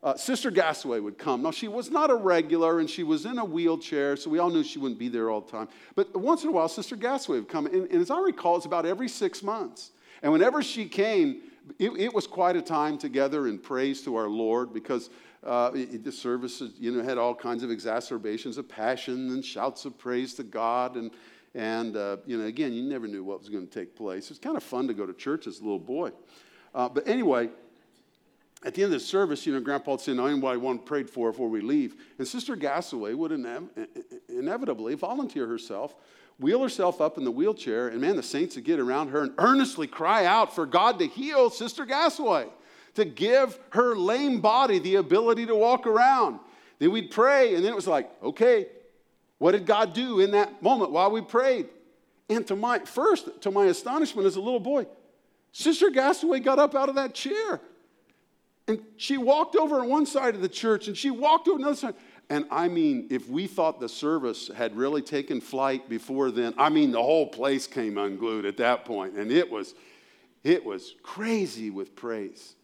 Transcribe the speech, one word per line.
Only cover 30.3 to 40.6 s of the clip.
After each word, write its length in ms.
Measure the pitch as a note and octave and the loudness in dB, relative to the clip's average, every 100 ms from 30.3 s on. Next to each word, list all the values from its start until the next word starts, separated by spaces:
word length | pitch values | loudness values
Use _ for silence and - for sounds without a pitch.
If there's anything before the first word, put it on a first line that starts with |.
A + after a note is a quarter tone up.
| C#3+ C3 B2 | 0 0 -2
want 280 | B2+ B2 - | -2 -4 -4
prayed 240 | D3 C3 | -6 -4
for 220 | - A#2 | -4 -4
before 180 | A2+ A#2+ | -2 -2
we 100 | A2 | -2
leave?" 380 | G#2 D3 B2 - - - | 0 0 0 -6 -20 -10
And 80 | B2+ | -8
Sister 300 | B3 B3 A3 | -6 -8 -4
Gasaway 580 | C#3+ C#3+ F3 B2+ G#2 | -2 -4 -4 -6 -6
would 200 | B2+ D#3+ | -4 -4
ine-, 360 | D3+ A#2+ A#2+ F3+ - A2 - - B2 _ | -4 -6 -10 -12 -12 -12 -12 -16 -18 _
inevitably 680 | B2 C#3 G3 B3+ A#2 A2 C#3 | -6 -4 -4 -4 -4 -4 -6
volunteer 500 | F3+ B3+ B3+ D3+ A#2+ | -4 -4 -6 -4 -4
herself, 480 | A#2 - G2+ C#3 - _ _ _ _ | -6 -8 -8 -10 -12 _ _ _ _
wheel 240 | C3+ A3+ | 2 2
herself 380 | C4 - F3+ - | 2 0 0 2
up 160 | D3+ - | 0 0
in 80 | B2+ | -4
the 60 | |
wheelchair, 580 | A#2 F#3 G#3+ - A2+ B2 | 0 0 0 -4 -2 -2
and 100 | A#2 | -2
man, 160 | D3 F#3+ | 0 0
the 80 | |
saints 320 | - C#3 F3 - | -2 -4 -4 -4
would 80 | |
get 160 | A#2 D#3+ | -2 0
around 300 | B2 C3+ D3+ | 0 -2 -2
her 140 | C#3+ | -2
and 100 | C#3+ C#3+ | -2 2
earnestly 480 | F3+ C4+ C4 - D3+ | 4 6 2 -2 -8
cry 400 | - D#3+ G#3+ F3+ | -4 2 4 6
out 300 | G#3+ G#3+ | 4 4
for 100 | - | 0